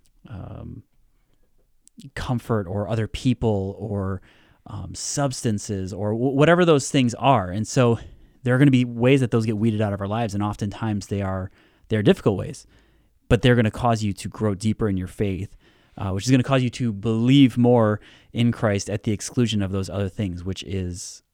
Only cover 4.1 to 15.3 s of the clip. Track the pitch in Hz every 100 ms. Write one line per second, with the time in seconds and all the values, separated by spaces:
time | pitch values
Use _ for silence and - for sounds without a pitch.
4.1 | 95 _ _ _ _ - 101 87 90 -
5.1 | 147 143 131 120 104 - 98 92 95 104
6.1 | 113 131 135 156 175 170 143 - 143 120
7.1 | 110 127 123 90 98 110 - 120 113 -
8.1 | - - _ 123 127 143 127 123 117 123
9.1 | 139 120 117 113 104 113 107 107 101 98
10.1 | 110 113 101 104 - 101 - 113 104 -
11.1 | 101 95 95 95 _ _ _ - 110 101
12.1 | 190 120 98 - - - _ _ _ _
13.1 | _ - 120 127 120 110 - 120 110 107
14.1 | 95 98 - 107 92 110 104 107 95 90
15.1 | - 104